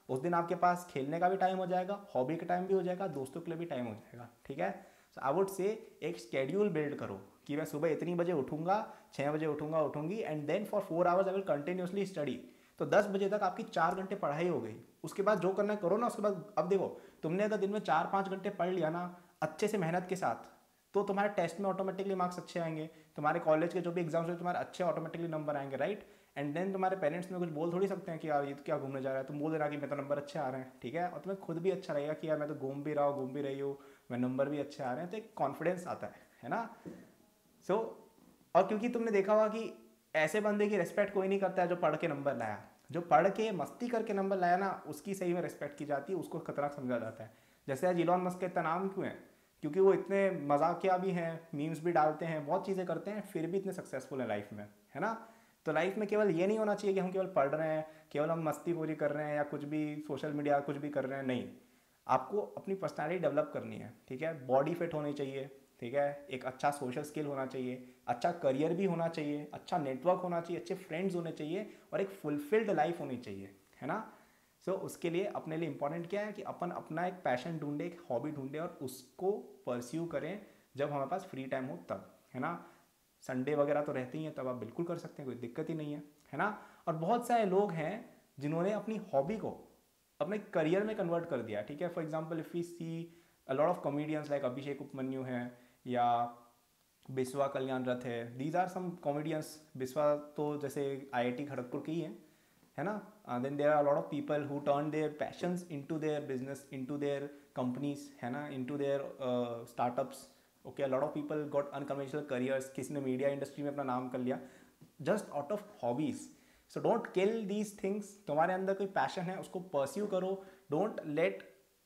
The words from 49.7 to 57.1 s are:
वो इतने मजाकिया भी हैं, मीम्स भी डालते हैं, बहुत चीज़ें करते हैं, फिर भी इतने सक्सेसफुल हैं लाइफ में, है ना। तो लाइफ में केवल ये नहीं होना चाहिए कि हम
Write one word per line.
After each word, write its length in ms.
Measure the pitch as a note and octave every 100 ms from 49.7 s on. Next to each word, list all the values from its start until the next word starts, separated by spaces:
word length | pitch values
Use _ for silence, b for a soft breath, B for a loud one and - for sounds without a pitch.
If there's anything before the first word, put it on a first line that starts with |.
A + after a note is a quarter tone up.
| F3
वो 120 | G3
इतने 360 | F3+ - G3 G3 E3 C#3+
मजाकिया 500 | C#3+ D#3+ E3+ F#3+ F3+
भी 120 | F#3+
हैं, 360 | F3 E3 E3 -
मीम्स 280 | D3 D#3 D3+
भी 80 | F3
डालते 340 | D#3+ D#3 D3+ E3+
हैं, 200 | D#3 C#3+
बहुत 200 | F#3+ G3
चीज़ें 200 | F#3 F3
करते 240 | E3 F3+
हैं, 120 | G#3
फिर 240 | G3 E3 E3
भी 120 | F#3+
इतने 140 | F#3+
सक्सेसफुल 480 | F#3 - C3 - C3+
हैं 80 | A2+
लाइफ 240 | G#2 G#2
में, 120 | G#2 G#2 - _
है 60 | C#3
ना। 120 | G#3 A3 B B B B D#3+
तो 60 |
लाइफ 240 | D#3 F#3 G3+
में 80 | G#3
केवल 220 | G#3 G#3
ये 160 | E3 F#3+
नहीं 120 | A3
होना 160 | G#3+
चाहिए 200 | G3 G3+
कि 60 | F#3+
हम 100 | F#3